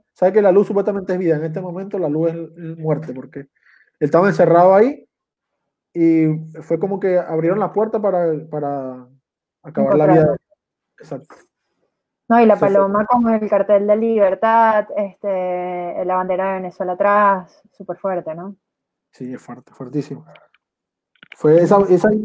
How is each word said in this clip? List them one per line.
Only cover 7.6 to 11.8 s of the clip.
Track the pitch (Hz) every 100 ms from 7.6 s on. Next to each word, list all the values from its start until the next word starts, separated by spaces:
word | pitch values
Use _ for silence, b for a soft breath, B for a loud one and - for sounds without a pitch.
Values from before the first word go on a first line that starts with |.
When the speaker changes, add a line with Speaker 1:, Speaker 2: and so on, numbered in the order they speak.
| 196
Speaker 1:
puerta | 202 220 226
para, | 202 185 170 151 160
para | 151 147 143 131 127 123 135 _ _ _ _
acabar | 165 156 214 151
la | 151
vida. | 160
Speaker 2:
Encontrarlo. | 151 139 _ _ _ _ _ _
Speaker 1:
Exacto. | 156 139 - - _ _ _ _